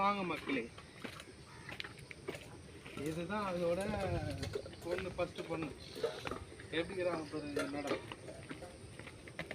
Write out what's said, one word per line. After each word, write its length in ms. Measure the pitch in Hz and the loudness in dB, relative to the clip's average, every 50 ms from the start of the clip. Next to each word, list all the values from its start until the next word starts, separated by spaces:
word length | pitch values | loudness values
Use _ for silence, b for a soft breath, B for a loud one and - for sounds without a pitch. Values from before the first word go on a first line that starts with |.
வாங்க 200 | 196 202 202 202 190 175 | 8 8 8 6 4 2
மக்களே. 320 | 156 139 - - 277 262 226 233 - - - - - - - - - - - - - - - - - - - - - - - - - - - - - - - - - - - - - - - - - - - - - - 139 156 | 2 2 2 2 2 2 2 0 -4 -10 -12 -12 -10 -8 -8 -8 -8 -8 -10 -12 -12 -14 -12 -12 -12 -12 -10 -8 -6 -6 -6 -6 -8 -10 -12 -12 -12 -8 -6 -6 -6 -6 -6 -10 -12 -12 -12 -12 -12 -12 -12 -8 -4 -2 0 0
இதுதான் 380 | 160 165 170 170 202 214 208 190 | 0 0 0 0 2 2 2 2
அதோட 280 | 180 175 175 170 175 180 196 214 208 202 196 185 175 - - - - - - - - - - - - - - | 4 6 6 6 6 6 4 4 4 4 4 4 4 4 2 2 0 0 0 0 0 -2 -2 -4 -8 -6 -2
பொண்ணு, 260 | 170 175 - 185 180 - | 0 2 2 2 0 2
ஃபர்ஸ்ட் 260 | - 175 170 - - 175 - | 2 2 2 0 -2 -2 0
பொண்ணு. 200 | 165 160 160 143 127 - - - - - - - - - - - - - - - - - - - - 156 | 0 0 0 -2 -2 -6 -10 -8 -2 2 2 2 2 2 -2 -2 -2 -4 -6 -8 -10 -10 -6 -2 2 2
எப்படி 160 | 170 175 196 | 2 2 2
இருக்கிறாங்க 300 | 185 180 180 170 160 156 147 | 2 4 4 4 2 0 0
பாருங்க, 320 | 151 151 147 147 143 139 139 139 | -2 -2 -2 0 2 2 2 2
என்னடா. 260 | 143 147 143 139 - - - - - - - - - - - - - - - - - - - - - - - - - - - - - - - - - | 0 0 2 2 2 0 0 -4 -8 -10 -10 -10 -10 -8 -8 -8 -8 -8 -8 -10 -10 -10 -12 -12 -10 -10 -10 -10 -10 -12 -12 -8 -4 -4 -4 -4 -4